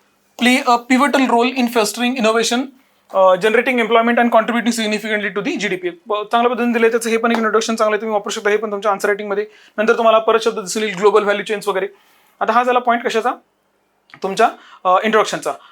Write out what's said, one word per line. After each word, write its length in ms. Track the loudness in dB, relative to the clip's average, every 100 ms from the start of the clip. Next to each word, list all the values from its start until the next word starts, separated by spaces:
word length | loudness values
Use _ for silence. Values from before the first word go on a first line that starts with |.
| _ _ _ -2
play 160 | 2 2
a 200 | 2 0 2
pivotal 360 | 2 2 2 2
role 260 | 2 0 0
in 100 | -2
fostering 500 | 0 -2 -2 -4 0
innovation, 440 | 0 0 0 -2 -4 -10 _ _ _
अं, 220 | 2 4 4
generating 420 | 2 2 0 0
employment 380 | 2 2 2 2
and 100 | 2
contributing 480 | 2 2 -2 -2 -2
significantly 580 | -2 -4 -4 -4 -4 -4
to 100 | -4
the 120 | -4
जीडीपी. 300 | -4 -4 -6
ब-, 340 | -8 -6 -6 -2
चांगल्या 200 | 0 0
पद्धतीने 220 | 0 -2
दिलंय 160 | 2 0
त्याचं 200 | 0 -2
हे 80 | -2
पण 140 | 0
एक 60 | 0
इंट्रोडक्शन 380 | 0 0 -2 -2
चांगलं 200 | 0 -2
आहे, 60 |
तुम्ही 120 | -2
वापरू 160 | -4 -4
शकता 200 | -6 -2
हे 80 | -2
पण 140 | -2
तुमच्या 200 | -4 -4
आन्सर 160 | -2 -2
रायटिंगमध्ये. 380 | -2 -4 -6 -6 _ _ -4
नंतर 200 | 0 2
तुम्हाला 220 | 4 4
परत 200 | 4 2
शब्द 200 | 0 -4
दिसेल 360 | -6 -6 -4 0
ग्लोबल 260 | 2 4
व्हॅल्यू 220 | 2 -2 -4
चेन्स 220 | -6 -4
वगैरे. 200 | -4 -4 -10 _ _ _ -8
आता 120 | 0
हा 100 | 0
झाला 160 | 2 0
पॉइंट 240 | 0 -2
कशाचा? 280 | -2 -2 -4 -4 _ _ _ _ _ _ _ -10
तुमच्या, 220 | -6 0 0 0 -18 -6
अं, 160 | 0 2
इंट्रोडक्शनचा. 500 | 2 0 0 -4 -6 -8 -12